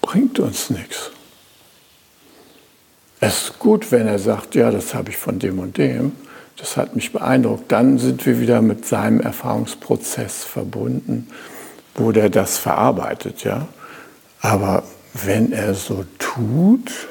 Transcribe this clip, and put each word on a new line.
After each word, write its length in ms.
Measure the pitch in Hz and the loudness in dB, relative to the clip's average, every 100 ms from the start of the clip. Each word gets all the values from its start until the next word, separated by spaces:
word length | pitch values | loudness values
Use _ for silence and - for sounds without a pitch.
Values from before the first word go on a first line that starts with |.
bringt 380 | - 185 262 - | 0 2 2 0
uns 300 | 120 98 - | -4 -4 -4
nichts. 420 | 101 - - - - - _ _ _ _ _ _ _ _ _ _ _ - - _ _ _ _ _ _ | -6 -6 -12 -12 -16 -20 _ _ _ _ _ _ _ _ _ _ _ -20 -20 _ _ _ _ _ _
Es 240 | 107 - | -2 -2
ist 160 | - - | -6 0
gut, 320 | 220 214 - | 4 4 4
wenn 160 | 120 110 | 2 4
er 120 | 101 | 0
sagt, 360 | 98 104 - - | 0 -2 -2 2
"Ja, 160 | 117 | 2
das 220 | 107 - | 2 -4
habe 160 | 120 104 | -6 -6
ich 60 | - | -8
von 220 | - 95 | -6 -4
dem 200 | 98 95 | -2 -4
und 180 | 92 - | -6 0
dem, 340 | 139 120 135 - - - - - | 0 2 -2 -4 -18 -20 -20 -14
das 180 | - - | -8 -4
hat 200 | - - | -2 -4
mich 180 | - | -4
beeindruckt." 580 | - - 131 117 - - | -4 2 4 4 -2 0
Dann 260 | 113 127 135 | 4 6 4
sind 280 | 127 127 139 | 2 0 0
wir 140 | 120 | 2
wieder 220 | 120 117 | 4 4
mit 240 | 113 117 - | 4 2 -2
seinem 360 | 104 107 113 | 0 2 2
Erfahrungsprozess 1200 | 117 117 120 113 117 - - 120 - - 117 - | 2 -4 -4 -4 -4 -8 -2 -2 -2 -6 -8 -8
verbunden, 880 | - - 101 107 117 127 - 117 - - - - - - _ - | -10 -8 -8 -6 -4 -4 -4 -6 -6 -16 -18 -18 -18 -20 _ -2
wo 160 | 113 | 2
der 180 | 110 107 | 4 4
das 280 | 87 95 - | 4 0 -2
verarbeitet, 840 | - - 117 98 - - - - | 0 2 2 2 -4 -6 -8 -6
ja. 240 | 101 104 151 - - - - - _ _ | -4 -4 -6 -12 -20 -20 -20 -20 _ _
Aber 420 | 107 101 98 92 - - - | 0 0 2 0 -2 -18 -18
wenn 400 | - 98 107 113 | -8 -2 2 2
er 200 | - 104 | 0 -2
so 300 | 98 - 101 98 - | -4 -4 -6 -8 -8
tut 720 | - - 110 131 185 247 - - - | -8 -4 -2 4 6 4 2 -12 -14